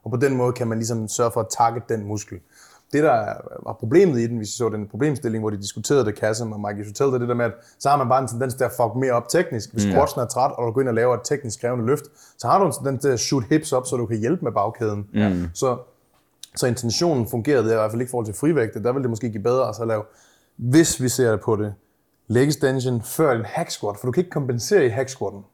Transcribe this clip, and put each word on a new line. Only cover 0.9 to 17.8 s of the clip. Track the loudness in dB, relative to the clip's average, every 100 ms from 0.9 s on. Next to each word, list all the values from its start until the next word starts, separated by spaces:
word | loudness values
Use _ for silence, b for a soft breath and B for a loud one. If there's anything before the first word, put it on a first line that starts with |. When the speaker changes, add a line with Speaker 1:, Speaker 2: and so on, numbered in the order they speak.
| -4 -4
Speaker 1:
sørge | 0 0
for | 2
at | -4 -2
target | -2 -2 -4
den | -4 -4
muskel. | -6 -8 -16 b b b b _
Det, | 2
der | 4 2 0 -8 -12 -12
var | -12
problemet | -8 2 6 6 4
i | 0
den, | -2
hvis | -6
vi |
så | -2 -2
den | -2 -6
problemstilling, | -2 -2 0 -2 -2
hvor | -2
de | -4
diskuterede | -8 -8 0 2
det, | 2
Kassem | 0 -2 -2 -6
og | -6
Mike | -6 -6
Isotel, | -10 0 0
det |
er | 2
det | 0
der |
med, | 0
at | 0 -4 B B
så | 2
har | 2
man | 4
bare | 2
en | 0
tendens | -4 -4
til | -2
at | -2
fuck | 0 -2 0
mere | 0
op | 0 2
teknisk. | 0 0 -4 -6
Hvis | 0 2
Speaker 2:
Mm. |
Speaker 1:
squatsen | 4 2 0
er | -4
træt, | 0 -2
og | 0 -2
du |
går | 0
ind | 0
og |
laver | 2 2
et | 0
teknisk | -2 -4 -4 -6
krævende | -4 -2 0
løft, | -2 -4 b b b
så | 0
har | 4
du | 2
en |
tendens | 0 -4 0
til | 0
at | 0
shoot | 0 -2 2
hips | 0 2
op, | -2 0
så | -4
du | -2
kan | -2
hjælpe | 0 0
med | 0
bagkæden. | -2 -2 -2 -4 -4 -4
Speaker 2:
Mm. | 0 2 0 -4
Speaker 1:
Så, | -2 -2 -2 -8 _ _ _ _ _ -16 -2
så | -2
intentionen | 0 -2 0 2 2 0
fungerede | -2 2 2 4
i |
hvert | 2